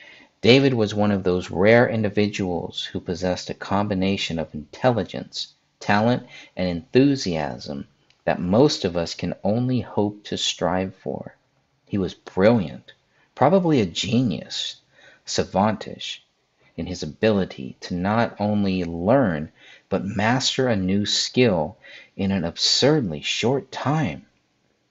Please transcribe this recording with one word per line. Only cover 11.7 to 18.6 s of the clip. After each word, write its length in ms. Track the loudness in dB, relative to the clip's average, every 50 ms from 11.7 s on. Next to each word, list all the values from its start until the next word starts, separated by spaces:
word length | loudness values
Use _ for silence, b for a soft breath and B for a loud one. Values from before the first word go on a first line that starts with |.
| _ _ _
He 120 | _ -4 -4
was 160 | -4 -4 -6
brilliant, 800 | -10 _ -12 -2 4 4 4 6 4 0 -4 -8 -14 -18 -20 -20 _ _ _ _ _ _ _ _
probably 440 | 2 2 4 4 4 4 4 2 2
a 60 | 2
genius, 920 | 0 -2 -6 -4 0 0 2 2 0 -2 -4 -8 -10 -10 -8 -8 -10 -10 -14 _ b b b b b b b b
savantish, 920 | -6 -4 -4 -4 -2 0 2 2 2 0 -2 -8 -12 -12 -12 -12 -12 -12 -14 _ _ _ _ _ _ _ b b b b
in 120 | -10 -8 -8
his 160 | -8 -8 -8
ability 760 | -10 -6 0 2 2 4 2 0 -2 -6 -12 -12 -14 -14 -14
to 120 | -10 -8 -6
not 420 | -4 -2 0 0 0 0 -2 -2 -4
only 440 | -2 0 0 0